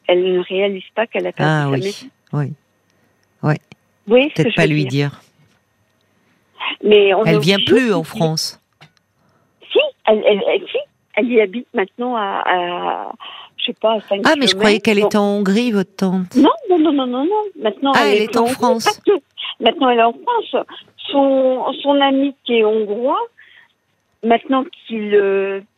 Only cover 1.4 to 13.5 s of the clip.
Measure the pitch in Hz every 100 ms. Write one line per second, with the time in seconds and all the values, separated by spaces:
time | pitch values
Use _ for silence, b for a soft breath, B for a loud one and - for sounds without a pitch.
1.4 | 147 156 143 135 127 208 262 _ _ 147
2.4 | 135 147 _ _ _ _ _ _ _ _
3.4 | 143 147 _ - _ _ - 240 294 -
4.4 | 240 190 156 151 135 139 143 - _ _
5.4 | _ _ _ _ _ _ _ _ _ _
6.4 | _ - B B 208 208 196 190 214 165
7.4 | 151 196 - 262 247 175 160 - 160 160
8.4 | - - _ _ - _ _ _ _ _
9.4 | _ _ - 466 587 - - 214 - 202
10.4 | - - - 508 605 _ _ - 240 240
11.4 | 202 226 - 226 190 - 247 240 196 196
12.4 | - 180 175 175 180 90 101 - B B
13.4 | B